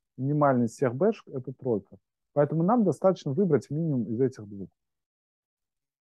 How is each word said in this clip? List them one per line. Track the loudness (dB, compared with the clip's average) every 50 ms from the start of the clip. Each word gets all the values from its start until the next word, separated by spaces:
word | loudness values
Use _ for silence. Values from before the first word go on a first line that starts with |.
| _ _ _
минимальный | -6 -4 -2 0 2 2 4 4 2 0
из | -2
всех | -2 -2 -2 -2 0
бэшек — | 0 0 0 0 -2 -10
это | -12 -12 -12 -10 -10 -14
тройка. | -8 -4 -2 -2 -2 -4 _ -18 -20 _ _ _ _ _ _ _
Поэтому | 0 0 2 2 0 2
нам | 2 4 4 4
достаточно | 2 0 2 2 0 0 0 -4 -4
выбрать | -2 0 2 2 2 0 0 -2
минимум | -6 -4 -2 -2 -2 -2 -2
из | -4 -2 0
этих | 0 -2 -2 -6 -14
двух. | -16 -14 -14 -14 -16 _ _ _ _ _ _ _ _ _ _ _ _ _ _ _ _ _ _ _ _ _ _ _ _ _ _ _ _